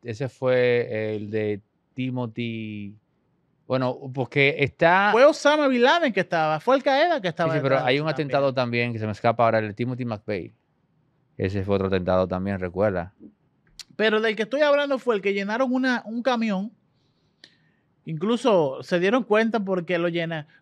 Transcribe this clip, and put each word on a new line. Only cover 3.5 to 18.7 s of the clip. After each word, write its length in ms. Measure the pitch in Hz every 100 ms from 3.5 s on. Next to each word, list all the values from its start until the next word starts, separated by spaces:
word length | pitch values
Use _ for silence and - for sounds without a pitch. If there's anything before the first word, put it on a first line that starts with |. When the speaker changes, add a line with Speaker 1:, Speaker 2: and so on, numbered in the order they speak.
| _ -
Speaker 1:
bueno, 320 | 131 127 127 139
porque 440 | 131 123 143 139 143
está 500 | 135 - 165 190 208
Speaker 2:
Fue 120 | 226
Osama 420 | 294 311 285 302 277
Bin 140 | 240
Laden 300 | 254 339 285
que 80 | 196
estaba, 400 | 175 170 156 156
fue 140 | 233
Al 80 | 269
Qaeda 400 | 277 269 349 302
que 60 | 180
estaba 260 | 170 165
Speaker 1:
Sí, 40 | 143
sí, 40 |
pero 140 | 135 135
Speaker 2:
detrás 80 | 127
de 40 |
Speaker 1:
hay 60 | 143
Speaker 2:
eso 80 |
Speaker 1:
un 60 | 156
Speaker 2:
también. 160 | 156 139
Speaker 1:
atentado 260 | 143 139
también 400 | 131 120 120 120
que 60 | 113
se 80 | 107
me 60 |
escapa 320 | 101 117 117 113
ahora, 140 | 110
el 80 | 107
de 40 |
Timothy 320 | 101 120 123
McVeigh. 480 | 120 104 - 98 60 _ _ _ _ _ _ _ _ -
Ese 260 | 95 101
fue 120 | 98 98
otro 100 | 95
atentado 420 | 95 90 92 92
también, 320 | 92 98 95
recuerda. 540 | 90 95 107 90 85 _ - _ _ _ _ - - -
Speaker 2:
Pero 240 | 214 214
del 160 | 220 214
que 80 |
estoy 160 | 214 285
hablando 400 | 294 285 285 262
fue 160 | 240 208
el 40 |
que 140 | 196
llenaron 380 | 202 196 233 262
una, 320 | 254 262 240 208
un 160 | 233
camión, 480 | 254 233 226 190 214 _ _ _ _ _ _ _ - _ _ _ _ _
incluso 760 | - 156 202 240 254 185 139